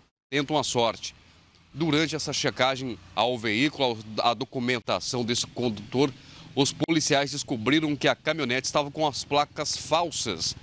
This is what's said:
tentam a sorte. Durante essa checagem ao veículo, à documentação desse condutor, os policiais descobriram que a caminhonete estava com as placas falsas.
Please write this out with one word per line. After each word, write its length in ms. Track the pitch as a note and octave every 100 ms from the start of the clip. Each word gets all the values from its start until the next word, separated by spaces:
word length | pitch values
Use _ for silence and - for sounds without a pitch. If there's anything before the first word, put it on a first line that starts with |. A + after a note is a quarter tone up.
| _ _ -
tentam 280 | C#3 C#3 D3+
a 60 |
sorte. 500 | B2 B2 A2+ - - - - - _ _ _
Durante 420 | C3+ D#3+ D3 D#3 D3+
essa 160 | D3+
checagem 680 | C3 C#3 G2 C3 C3 C3 G#2 -
ao 240 | - A#2+ B2
veículo, 600 | A2+ G#2 D3 - C3 A2 G#2+ G#2+
à 140 | A#2+
documentação 920 | A2+ C3 C3+ B2 B2 - F#2+ - B2 A#2
desse 200 | A#2+ -
condutor, 680 | - A#2+ G#2 G#2 B2 C#3+ - - - - -
os 160 | C#3
policiais 600 | - D#3 D#3+ - C#3 C#3
descobriram 680 | C#3 - B2+ A2+ D#3 D#3 C#3
que 100 | C#3+
a 80 | -
caminhonete 520 | D#3 D#3 B2+ B2+ -
estava 220 | D#3 C#3+
com 160 | D#3 D3+
as 200 | B2 -
placas 500 | C#3+ D3 - D3 -
falsas. 800 | - D#3 E3+ - A#2 E2 - -